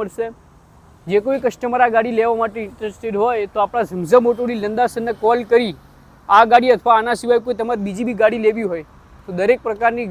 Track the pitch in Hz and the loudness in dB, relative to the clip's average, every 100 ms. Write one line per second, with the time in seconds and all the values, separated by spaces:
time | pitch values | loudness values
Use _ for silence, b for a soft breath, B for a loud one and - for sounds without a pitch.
0 | 208 - 226 226 _ _ _ _ _ _ | -8 -8 -8 -10 _ _ _ _ _ _
1 | - 202 220 269 254 - 247 247 240 226 | -2 -2 0 -2 -4 -4 -6 2 2 2
2 | 226 233 226 226 226 220 208 - 214 196 | 0 0 0 0 -2 -6 -12 -10 -12 -10
3 | 226 202 233 226 202 214 202 240 208 180 | -8 -2 0 0 -4 -2 -2 -2 -4 -6
4 | 165 247 233 233 240 233 208 220 240 233 | 2 4 4 -2 -4 -4 -6 -2 -2 -2
5 | 233 226 220 247 226 233 226 151 - - | -8 -2 0 0 2 2 2 -6 -16 -20
6 | _ _ - 202 226 240 254 226 240 226 | _ _ 2 4 6 6 6 2 4 2
7 | 226 233 233 240 233 220 226 233 202 190 | 2 -4 0 0 0 -6 -4 -4 -6 -6
8 | 240 208 220 226 214 220 202 170 147 - | -6 0 0 2 0 0 -4 -6 -10 -20
9 | _ - - 175 202 254 233 208 233 233 | _ -20 -12 -4 0 0 -2 -2 -2 -2
10 | 220 | -2